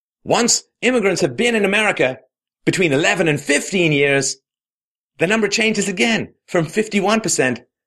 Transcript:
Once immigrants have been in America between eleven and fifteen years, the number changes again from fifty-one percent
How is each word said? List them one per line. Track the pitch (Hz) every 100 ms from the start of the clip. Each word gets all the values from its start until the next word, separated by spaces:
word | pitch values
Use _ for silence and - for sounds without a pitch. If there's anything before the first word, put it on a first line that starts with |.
| _ _
Once | - 180 233 - - -
immigrants | 226 254 196 170
have | 165 123
been | 240
in | 226
America | 196 208 208 175 131 127 _ _ _ _ -
between | 165 175
eleven | 135 185 196 170
and | 143
fifteen | - 285 - 196 165
years, | 147 143 139 131 - _ _ _ _ _ _ _ -
the | 160
number | 226 202
changes | 220 220 208 190
again | 185 233 214 110 _ -
from | 180 156
fifty-one | 214 214 208 185 220
percent | 180 - 131 117 - _